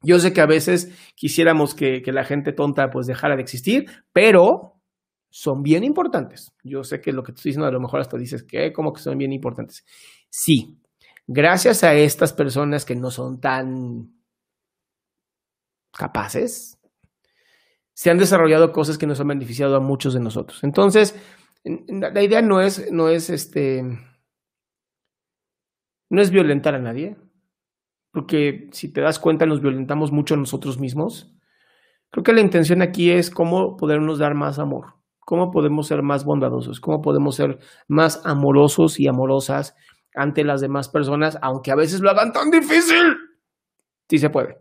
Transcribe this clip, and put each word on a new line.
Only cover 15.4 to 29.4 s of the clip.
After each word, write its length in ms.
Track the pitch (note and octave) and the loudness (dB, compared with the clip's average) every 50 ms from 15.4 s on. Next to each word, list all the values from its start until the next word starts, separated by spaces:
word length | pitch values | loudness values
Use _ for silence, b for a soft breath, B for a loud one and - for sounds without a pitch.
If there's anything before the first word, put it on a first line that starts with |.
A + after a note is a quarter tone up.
| _ _ _ _ _ _ _ _ _ _ _ - | _ _ _ _ _ _ _ _ _ _ _ -10
capaces, 800 | - - - A2+ G2+ G2+ - - F#3+ B3 A#3 - - - - _ _ _ _ _ _ _ _ _ _ _ _ _ _ _ _ _ _ _ _ _ _ _ _ | -10 -6 -6 -8 -8 -6 -6 -6 -6 -6 -8 -12 -16 -20 -20 _ _ _ _ _ _ _ _ _ _ _ _ _ _ _ _ _ _ _ _ _ _ _ _
se 180 | - - F3 | -2 2 2
han 80 | E3+ F3+ | 4 4
desarrollado 540 | G3+ F#3+ G3 F3+ E3 D#3 D#3 D#3 E3 D#3+ D#3+ | 4 4 4 4 4 4 6 6 4 4 4
cosas 260 | D#3 D3+ D3 D#3 D3+ | -2 -2 -2 -2 -4
que 80 | - | -4
nos 140 | D3 D3 C3 | -4 -4 -2
han 80 | D3 C#3+ | -2 -4
beneficiado 460 | C#3+ C#3 C3 A#2 A#2 A#2+ C#3 C#3 C#3 | -2 -4 -6 -8 -4 -2 0 2 2
a 60 | C3+ | 2
muchos 340 | C3+ C3+ C#3 B2+ - C#3 B2+ | 2 0 -2 -2 -2 -2 -2
de 60 | B2+ | -2
nosotros. 420 | A#2+ A2+ G#2+ - - - - - - | -4 -4 -6 -8 -10 -10 -12 -6 -6
Entonces, 580 | C#3+ D3 - G3 G3+ F#3+ G#3+ G#3+ G3+ - B B B B B B B B _ _ | -2 2 4 4 6 6 6 4 4 0 B B B B B B B B _ _
en, 200 | - - - - - | -10 -10 -10 -10 -10
en, 120 | - G3 | -8 -6
la, 100 | G3 - | -6 -4
la 120 | - G3+ G3+ | 0 0 2
idea 180 | G3+ G#3+ A3 | 2 4 2
no 200 | A#3 A3 G3 F#3 | 4 4 2 2
es, 300 | F#3 G3 G3 F#3+ - - - | 2 0 -2 -4 -8 -6 -2
no 160 | E3 E3 D#3+ | 0 2 2
es, 220 | E3 E3+ E3 - | 2 0 -2 -4
este, 520 | F3 D3+ - - - - C#3+ C3+ C3 C3 B2+ B2+ B2 A#2 b b b _ _ _ _ _ _ _ _ _ _ _ _ _ _ _ _ _ _ _ _ _ _ _ _ _ _ _ _ _ _ _ _ _ _ _ _ _ _ _ | -8 -8 -8 -8 -6 -4 -2 -2 -2 -4 -6 -8 -10 -12 b b b _ _ _ _ _ _ _ _ _ _ _ _ _ _ _ _ _ _ _ _ _ _ _ _ _ _ _ _ _ _ _ _ _ _ _ _ _ _ _
no 140 | E3 F#3 G#3 | 2 2 2
es 80 | F#3+ | 4
violentar 440 | F3 F#3+ F3+ D3+ C#3+ C#3 C3+ D#3 C#3+ | 4 4 4 4 2 0 0 -2 -2
a 20 | C3+ | -2
nadie, 380 | B2+ A#2 A#2 B2+ D#3 G3 G#3 _ _ _ _ _ _ _ _ _ _ _ _ _ _ _ _ _ _ _ _ | -6 -6 -6 -8 -8 -10 -12 _ _ _ _ _ _ _ _ _ _ _ _ _ _ _ _ _ _ _ _
porque 560 | E3 C#3+ - - D3+ D3 C#3+ C3 - - - | -10 -6 -2 -2 0 0 0 -2 -6 -14 -18
si 220 | - - - D3+ - | -18 -14 -14 -8 -6
te 80 | C#3 | -2
das 180 | C#3 D#3 D#3 - | -2 -2 -2 0
cuenta 260 | - E3 D#3+ D#3 | 0 0 2 2